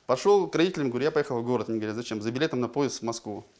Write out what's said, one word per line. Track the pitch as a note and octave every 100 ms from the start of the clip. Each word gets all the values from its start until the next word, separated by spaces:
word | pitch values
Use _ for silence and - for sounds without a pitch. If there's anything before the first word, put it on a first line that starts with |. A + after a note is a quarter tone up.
| -
Пошел | C3 G3 G3+ F3+
к | D#3
родителям, | F3 F3 C#3
говорю: | A#2+ D3
«Я |
поехал | D#3 C#3+ B2
в | A#2+
город». | B2 G#2+
Они | A2+
говорят: | G#2+ G#2+
«Зачем?» | A#2+ G#2+
«За | A2
билетом | B2+ D#3+ B2+
на | B2
поезд | C#3 C3+ -
в |
Москву». | A2+ A#2 A2 G2 - -